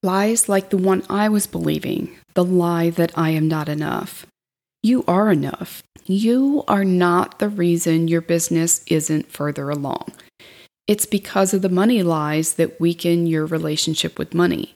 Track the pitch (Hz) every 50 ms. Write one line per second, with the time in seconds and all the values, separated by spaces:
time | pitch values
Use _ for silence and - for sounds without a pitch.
0 | - 190 185 196 202 214 226 233 - - 202 196 196 - - 190 185 190 190 185
1 | 180 - 185 202 208 214 214 208 202 - - 85 - 156 - 151 - - - -
2 | - - - - _ _ _ 185 180 180 185 180 175 170 170 170 170 170 170 -
3 | 170 165 - - 165 160 160 156 156 156 160 156 151 151 151 151 151 151 - -
4 | - - - - - _ _ _ _ _ _ _ _ _ _ _ - 220 247 254
5 | - - 175 185 214 220 190 151 143 139 - - - - - - - _ _ -
6 | _ - 190 196 214 226 233 254 269 277 285 302 - - 202 196 196 190 185 180
7 | 180 175 175 180 - - - _ - 208 208 202 175 175 170 170 - 175 160 160
8 | 165 165 165 170 165 - 170 170 165 - 170 165 165 165 - - - - 165 156
9 | 151 - 156 151 - - - - 147 147 147 - 139 139 147 147 139 135 - -
10 | - - - - - - _ _ - - - - - _ _ _ _ - 208 208
11 | - - - 202 202 - - 196 196 190 202 196 185 190 185 180 196 226 247 220
12 | 180 170 165 156 151 151 151 156 160 - - - 165 160 - - 165 170 170 165
13 | - 175 170 170 170 165 160 156 156 160 160 160 160 156 151 156 - - 156 -
14 | - 165 - - 165 - - 165 175 175 - - - - -